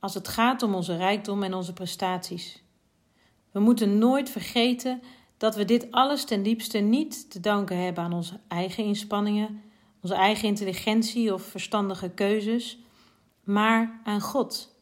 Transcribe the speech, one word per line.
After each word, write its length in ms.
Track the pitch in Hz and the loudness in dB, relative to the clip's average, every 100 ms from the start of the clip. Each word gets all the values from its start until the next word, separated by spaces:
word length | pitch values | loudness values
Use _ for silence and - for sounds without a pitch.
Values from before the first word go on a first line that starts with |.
| 196 | -6
als 80 | |
het 140 | 190 180 | -6 -6
gaat 360 | - 233 254 | 2 4 4
om 100 | 233 | 0
onze 220 | 190 175 170 | 0 0 0
rijkdom 480 | 185 214 208 202 | 2 0 0 -2
en 100 | 190 | -2
onze 200 | 185 175 | -2 -6
prestaties. 880 | 175 180 - 185 185 - 175 - - _ _ _ _ _ _ _ _ _ | -8 -10 -4 -2 -2 -4 -10 -10 -16 _ _ _ _ _ _ _ _ _
We 80 | 202 | 2
moeten 380 | 214 233 214 202 | 4 6 4 4
nooit 320 | 233 262 262 | 4 4 0
vergeten 720 | - - 247 233 247 254 254 - - _ _ | -8 -4 2 2 2 -4 -6 -10 -20 _ _
dat 180 | 220 214 | -2 0
we 100 | 196 | 2
dit 260 | 233 233 | 2 2
alles 340 | - 269 285 - | 2 2 2 -2
ten 180 | 208 | -2
diepste 340 | 196 226 - 214 | 0 0 -2 0
niet 540 | 208 240 311 - - | 2 2 2 -6 -14
te 80 | 196 | -6
danken 380 | 185 202 190 180 | 0 0 0 -2
hebben 260 | 180 175 | -2 -4
aan 100 | 170 | -4
onze 260 | 175 165 196 _ | -4 -6 -10 _
eigen 360 | 175 185 180 | -4 -4 -2
inspanningen, 760 | 208 202 - 208 208 208 214 214 - _ _ _ | -2 -2 -2 -2 0 0 -2 -6 -16 _ _ _
onze 140 | 175 190 | -4 2
eigen 320 | 190 214 214 | 4 4 0
intelligentie 840 | 208 202 185 - 220 220 240 220 | 0 -2 -4 0 2 2 0 0
of 100 | 190 | -2
verstandige 680 | - 190 - 214 196 190 185 | -6 -10 -4 -2 -2 -4 -8
keuzes, 680 | 180 202 214 208 233 240 - - _ _ _ _ _ | -2 0 2 0 -2 -2 -14 -20 _ _ _ _ _
maar 580 | - 202 220 226 226 - | -2 2 4 4 2 -4
aan 180 | - 208 | -4 -4
God 540 | 208 277 226 - - _ | -2 -2 -2 -4 -12 _